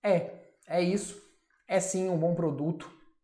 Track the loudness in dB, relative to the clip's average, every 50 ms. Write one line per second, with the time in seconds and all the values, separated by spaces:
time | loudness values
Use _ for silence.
0 | 4 4 2 4 2 -2 -10 -16 -20 -20 _ _ _ -2 0 2 2 2 2 0
1 | -2 -4 -12 -14 -20 _ _ _ _ _ _ _ _ 0 0 0 0 0 -2 -2
2 | 0 0 0 2 2 2 0 0 0 -2 -2 -2 -2 -4 -4 -4 -8 -16 -20 -20
3 | -20 -20 _ _